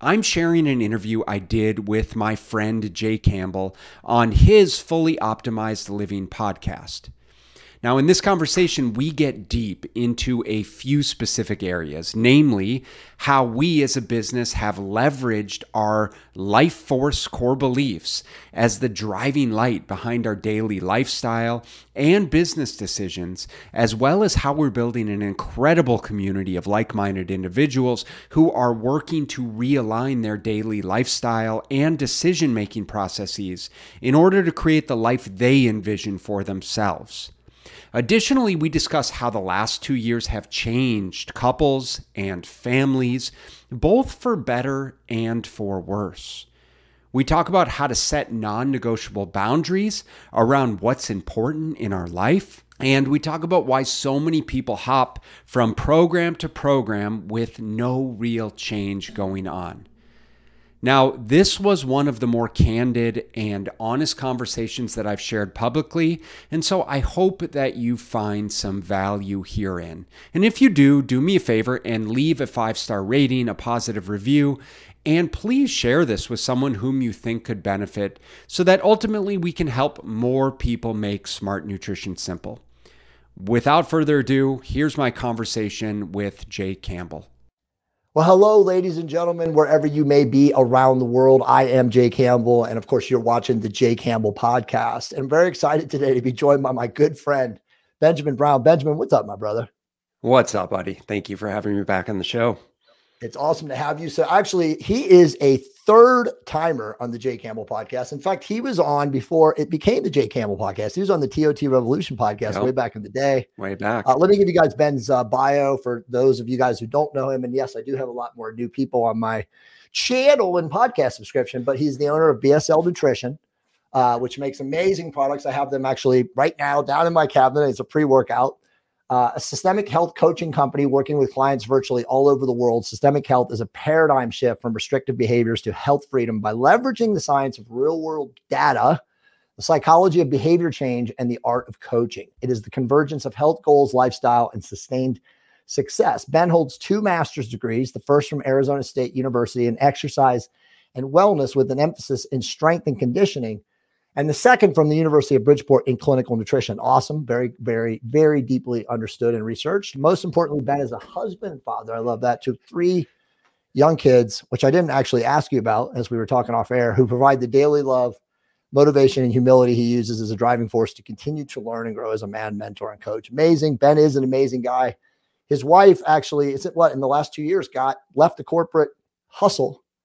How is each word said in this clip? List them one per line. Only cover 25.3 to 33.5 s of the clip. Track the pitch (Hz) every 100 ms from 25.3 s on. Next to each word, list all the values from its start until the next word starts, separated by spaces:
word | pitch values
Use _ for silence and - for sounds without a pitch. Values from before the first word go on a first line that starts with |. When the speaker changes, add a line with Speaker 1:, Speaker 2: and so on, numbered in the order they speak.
| 95 - 113 147 170 127 113
Speaker 1:
community | - 104 98 98 95
of | 90 98
like-minded | 104 113 110 101 95 90
individuals | 95 92 98 147 127 123 117 - - -
who | 156 160
are | - 123
working | 117 117 147 - 160 139
to | -
realign | 120 110 123 143 110 113 135 123
their | 110 107
daily | 110 107 110 107
lifestyle | 92 107 127 - 120 113 110 110 -
and | 135 156 156
decision-making | 131 - 170 170 156 113 101 113
processes | 95 107 95 - 98 - 95